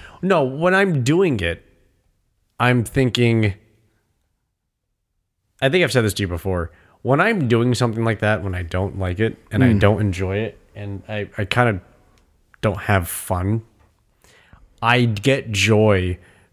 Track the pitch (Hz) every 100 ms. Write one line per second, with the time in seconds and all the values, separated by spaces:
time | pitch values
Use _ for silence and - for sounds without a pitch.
0 | - - 180 180 131 135 175 190 196 151
1 | 120 165 190 117 87 82 _ _ _ _
2 | _ _ _ _ _ - 123 123 107 143
3 | 127 123 120 113 107 92 _ _ _ _
4 | _ _ _ _ _ _ _ _ _ _
5 | _ _ _ _ _ _ 135 180 160 123
6 | 110 - 98 85 98 90 82 - _ _
7 | 113 139 202 214 123 117 123 117 120 110
8 | 113 104 107 107 95 90 87 92 98 -
9 | 92 90 113 - _ - 127 104 101 107
10 | 104 92 92 98 110 - _ 104 101 98
11 | - 107 101 - 95 123 120 98 - _
12 | _ _ _ _ _ _ 110 90 - 98
13 | 85 - - 90 92 110 - _ _ _
14 | _ _ _ _ _ - _ _ 117 123
15 | 120 104 104 135 117 101 95 107 107 98
16 | 90 87 - _ _